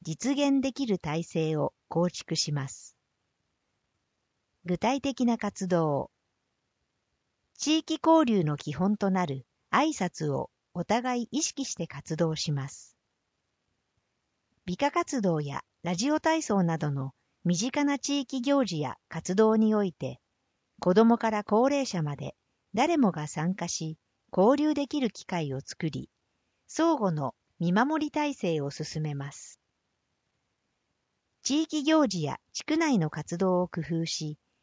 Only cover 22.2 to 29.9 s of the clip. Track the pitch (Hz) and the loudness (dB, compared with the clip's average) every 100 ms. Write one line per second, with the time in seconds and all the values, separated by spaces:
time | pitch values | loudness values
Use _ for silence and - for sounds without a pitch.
22.2 | 143 - _ _ _ 196 302 330 226 165 | -10 -14 _ _ _ 0 2 4 2 2
23.2 | 151 - 165 196 175 - 160 156 _ _ | -4 -4 -2 -2 -6 -6 -8 -10 _ _
24.2 | _ - 202 285 302 294 285 302 247 - | _ 4 4 6 2 0 -2 -2 -2 -4
25.2 | - 180 147 131 - - 160 135 131 _ | -6 -4 -4 -6 -10 -8 -6 -6 -10 _
26.2 | _ _ _ _ - - 330 302 202 151 | _ _ _ _ -8 0 2 2 0 0
27.2 | 135 - _ - 170 185 262 311 294 311 | -4 -6 _ -4 0 2 2 0 -2 -2
28.2 | 294 277 185 160 143 - 156 156 156 139 | -2 -2 -2 -2 -2 -6 -8 -6 -6 -6
29.2 | 139 - - - _ _ _ | -10 -14 -20 -20 _ _ _